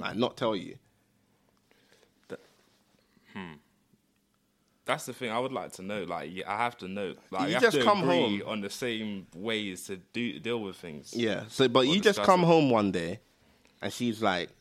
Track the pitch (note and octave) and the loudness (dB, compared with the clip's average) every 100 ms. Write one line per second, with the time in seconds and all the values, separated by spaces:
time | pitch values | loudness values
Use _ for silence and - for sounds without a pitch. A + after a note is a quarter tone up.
0 | - G2 B2 - A#2 G#2 - - _ _ | -6 -2 -2 0 -2 -2 -6 -16 _ _
1 | _ _ _ _ _ _ _ _ _ _ | _ _ _ _ _ _ _ _ _ _
2 | _ _ _ - _ _ _ _ _ _ | _ _ _ -18 _ _ _ _ _ _
3 | _ _ _ G2+ F2+ D2 _ _ _ _ | _ _ _ -14 -14 -16 _ _ _ _
4 | _ _ _ _ _ _ _ _ - C#3+ | _ _ _ _ _ _ _ _ -6 -6
5 | - A#2+ A#2+ A2+ C3 B2 D#2 - F#2+ G#2 | -6 -8 -4 -4 -4 -6 -8 -10 -8 -6
6 | E2+ E2+ D2 F2+ F2+ G2+ A#2+ A#2+ F#2 G2 | -6 -8 -8 -10 -6 -4 -4 -4 -10 -8
7 | F#2+ - _ F#2+ F#2 A#2+ A3 D3 A#2 G#2 | -8 -10 _ -4 -2 2 2 4 4 4
8 | - C3 A#2+ G2+ F#2 G#2+ G2 - B2 A2 | 2 2 2 -2 -4 -6 -6 -6 -6 -4
9 | A2 G2 F2 D#2+ G#2+ A2 G#2 F2+ - F#2+ | -6 -8 -12 -10 -6 -4 -4 -10 -10 -12
10 | - A#2 A#2+ D#2 A2+ A#2 G2+ F2 F2 D2 | -10 -6 -6 -6 -6 -6 -6 -10 -14 -14
11 | C#2 A#2 A2+ F#2+ A2 - C3 B2+ C3 F#3 | -10 -2 0 -2 -6 2 6 6 6 6
12 | G#3 G3+ G3+ F#3 E3+ E3 C#3+ A#2 G2+ F#2 | 4 4 6 6 8 8 8 4 4 0
13 | E2+ G#2+ _ _ _ _ _ _ G2+ - | -4 -8 _ _ _ _ _ _ -8 -4
14 | A#2+ G#2+ G#2+ F2+ E2+ _ | -4 0 0 0 -4 _